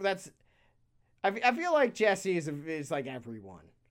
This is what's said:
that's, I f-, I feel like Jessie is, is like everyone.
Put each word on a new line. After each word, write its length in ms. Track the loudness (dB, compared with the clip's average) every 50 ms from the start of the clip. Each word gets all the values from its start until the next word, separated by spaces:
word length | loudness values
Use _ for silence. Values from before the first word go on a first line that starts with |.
that's, 320 | -2 -2 -2 -2 -6 -16 -20 _ _ _ _ _ _ _ _ _ _ _ _ _ _ _ _ _
I 60 | 0 0
f-, 100 | 0 2 2
I 80 | 2 2
feel 180 | 2 2 2
like 220 | 4 4 4 4 2
Jessie 420 | 4 4 4 4 4 2 0 0
is, 120 | 0 -2 -4
is 420 | -6 -6 -6 -6 -6 -6 -4 -4
like 160 | -4 -4 -4
everyone. 560 | -6 -8 -10 -10 -12 -12 -12 -14 -16 -18 -18 -20 -20 _ _ _ _